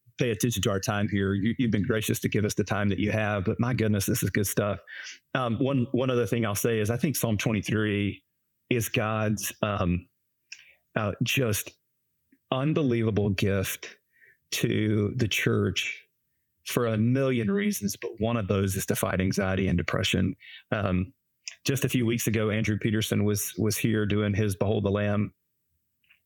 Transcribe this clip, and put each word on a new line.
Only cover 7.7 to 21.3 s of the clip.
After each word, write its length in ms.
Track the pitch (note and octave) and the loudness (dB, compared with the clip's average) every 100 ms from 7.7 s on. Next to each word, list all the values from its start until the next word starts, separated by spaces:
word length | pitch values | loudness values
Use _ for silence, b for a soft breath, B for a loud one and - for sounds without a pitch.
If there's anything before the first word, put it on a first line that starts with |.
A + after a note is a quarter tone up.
| A2 G#2+ G2+ G2+ - _ _ _ _ - | 0 0 0 -2 -4 _ _ _ _ -2
is 180 | B2 A2 | 0 0
God's, 640 | - G#2+ A2 G#2+ G#2 - - | -2 -2 0 0 0 -4 -4
um, 480 | G#2+ G2+ F#2 F2 - _ _ _ - B B B _ - | -2 0 0 0 -4 _ _ _ -20 B B B _ -2
uh, 160 | G#2+ - | -2 -2
just 500 | A#2 C#3 A#2+ G#2 - - _ _ _ _ _ _ - | 0 0 0 0 -4 -14 _ _ _ _ _ _ -4
unbelievable 800 | C3 C#3+ D#3+ C#3 A#2 A2+ G2+ G#2 | -2 2 2 2 2 2 2 0
gift 640 | F#2+ G2+ G2 G2 - - - _ b b b - | 0 0 0 -2 -6 -12 -18 _ b b b -10
to 600 | - A#2+ G#2+ G#2+ G#2+ G#2 B2+ | -4 0 0 2 2 0 0
the 120 | A2+ | -2
church 760 | - - A2 G2+ F#2 - - - _ _ _ _ _ | 0 0 2 0 -2 -6 -8 -16 _ _ _ _ _
for 220 | - - A#2+ | -4 0 2
a 100 | G#2+ | 2
million 540 | A2+ C3 C3+ B2+ G#2+ | 2 4 2 2 2
reasons, 460 | G2+ G#2 - G2+ - | 2 0 0 -4 -4
but 160 | - - | -8 -2
one 200 | A2 A#2 | 0 0
of 100 | F#2+ | 2
those 260 | G2+ G2 | 2 2
is 120 | F#2+ - | 0 -2
to 100 | - | 0
fight 240 | G2 F2+ | 0 0
anxiety 480 | F#2 - F#2+ F#2+ F#2 | 0 2 0 2 2
and 80 | F2 | 2
depression. 580 | F2 - - F#2 F#2 - B B B | 0 -2 0 2 0 -2 B B B
Um, 400 | A2 G2+ F2+ F#2+ - _ | -2 0 0 -2 -8 _